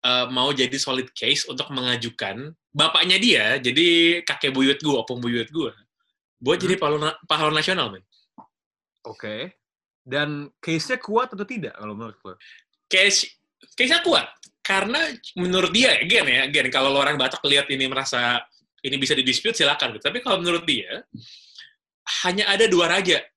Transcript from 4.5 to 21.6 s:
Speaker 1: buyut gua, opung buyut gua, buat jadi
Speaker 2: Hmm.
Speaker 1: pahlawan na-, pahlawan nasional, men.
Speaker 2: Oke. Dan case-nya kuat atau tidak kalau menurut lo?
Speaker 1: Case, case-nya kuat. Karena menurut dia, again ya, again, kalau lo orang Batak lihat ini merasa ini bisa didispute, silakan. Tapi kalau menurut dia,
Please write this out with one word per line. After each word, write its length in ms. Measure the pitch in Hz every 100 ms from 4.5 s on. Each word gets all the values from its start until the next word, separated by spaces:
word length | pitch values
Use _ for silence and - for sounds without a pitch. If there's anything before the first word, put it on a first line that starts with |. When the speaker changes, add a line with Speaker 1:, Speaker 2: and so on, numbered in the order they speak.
Speaker 1:
buyut 280 | 135 135 139
gua, 200 | 156 135
opung 200 | 110 120
buyut 280 | 120 120 113
gua, 240 | 156 131 - _ _ _ _ _ _
buat 220 | 123 175
jadi 180 | 180 185
Speaker 2:
Hmm. 60 |
Speaker 1:
pahlawan 220 | 151 151 151
na-, 140 | 156
pahlawan 320 | - 156 156 151
nasional, 320 | 151 185 123
men. 140 | 98 _ _ _ _ - _ _ _ _ _
Speaker 2:
Oke. 540 | 117 107 110 107 165 _ _ _ _ _
Dan 520 | - 135 147 147 143 _
case-nya 380 | - 160 160 247
kuat 340 | - 220 254
atau 120 | 196
tidak 320 | 202 247 131 -
kalau 160 | 107
menurut 260 | 104 113 -
lo? 140 | 98 92 - - _ _ _
Speaker 1:
Case, 380 | 190 196 196 - - _ _ _
case-nya 280 | - 247 339
kuat. 260 | 349 226 - - - _
Karena 400 | - 196 196 277 320 254 - -
menurut 360 | 180 185 175
dia, 240 | 190 254 131
again 280 | 156 220 147
ya, 140 | 123
again, 240 | 135 143 127
kalau 200 | 135 135
lo 100 | 139
orang 160 | 139 147
Batak 240 | 131 -
lihat 240 | 143 143 143
ini 160 | 135 131
merasa 540 | 131 135 127 120 120 - _ _ _
ini 160 | 135 135
bisa 160 | 131
didispute, 420 | 147 127 123 214 226
silakan. 400 | 147 143 127 107
Tapi 240 | 147 240
kalau 200 | 254 190
menurut 240 | 175 170
dia, 400 | 170 127 98 147 - - 113 - - -